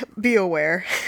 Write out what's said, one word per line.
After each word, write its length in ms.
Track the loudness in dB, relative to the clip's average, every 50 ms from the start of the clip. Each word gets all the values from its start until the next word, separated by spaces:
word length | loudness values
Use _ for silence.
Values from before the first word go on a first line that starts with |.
| -10 -10 -10
<laughs> 40 | -2
be 140 | 0 2 4
aware. 500 | 4 2 2 0 0 0 0 0 -2 -2 -4 -6 -4 -2